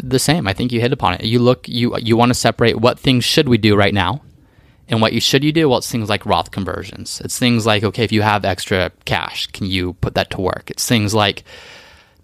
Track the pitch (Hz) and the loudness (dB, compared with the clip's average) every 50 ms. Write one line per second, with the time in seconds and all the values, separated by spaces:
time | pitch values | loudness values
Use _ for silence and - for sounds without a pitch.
0 | - 127 131 131 - - 143 175 - 95 98 - 120 123 117 113 117 127 139 - | -4 -2 -2 0 2 2 0 0 0 -2 -2 -2 -2 -2 0 0 0 0 -2 0
1 | - 90 90 - - 110 117 120 120 123 127 - - - 120 120 117 117 104 101 | -2 -2 -2 -2 -2 0 0 2 4 4 2 2 -2 -8 -4 -2 -2 -2 -2 -2
2 | 117 113 117 113 117 123 123 - - 117 110 - 120 113 - 113 113 123 120 - | 0 0 2 4 4 2 2 2 0 0 0 2 2 2 2 2 2 2 2 0
3 | - 139 127 120 113 - - 165 156 135 120 107 104 107 104 101 101 98 101 101 | 0 0 2 2 2 0 2 2 2 4 2 4 4 4 4 4 4 2 2 0
4 | 87 90 123 147 - - - _ _ _ _ _ _ _ _ _ _ - 117 110 | 0 -2 -2 -6 -10 -16 -20 _ _ _ _ _ _ _ _ _ _ -4 0 2
5 | 110 113 - 113 - - - 135 143 151 151 165 160 139 123 110 - - - 117 | 2 2 2 0 0 2 2 2 2 2 2 2 2 2 2 0 -2 -4 -6 -4
6 | 107 101 104 98 - 104 90 85 82 - - - 95 85 87 87 90 95 - - | -4 -2 -4 -4 -2 0 0 0 0 -2 -6 -6 -6 -4 -6 -6 -8 -10 -12 -14
7 | - - - - - 120 - - 127 120 120 113 107 117 107 107 110 101 - - | -12 -12 -12 -10 -10 -8 -4 -2 0 2 2 2 2 2 2 2 2 0 0 0
8 | 113 98 107 107 104 107 104 101 95 98 90 - - - 104 92 90 82 - _ | -2 0 2 2 2 2 2 2 0 -2 -2 -4 -4 -2 0 0 0 -2 -6 _
9 | - - 107 87 - - - - - - - - 104 92 95 92 90 90 85 - | -6 -4 -4 -4 -4 -6 -8 -10 -10 -10 -8 -8 -6 -4 -2 -2 -2 -4 -4 -4
10 | - - - 95 92 - - - 92 90 - - - - - - - - 123 110 | -6 -4 -2 -2 -2 -2 -4 -4 -4 -4 -4 -6 -8 -10 -10 -6 -2 0 2 2
11 | 104 98 110 110 104 101 95 - - - - - - - - - - - - - | 2 2 2 2 2 2 0 -4 -8 -20 -20 -20 -20 -20 -20 -20 -20 -20 -20 -20
12 | _ _ _ _ | _ _ _ _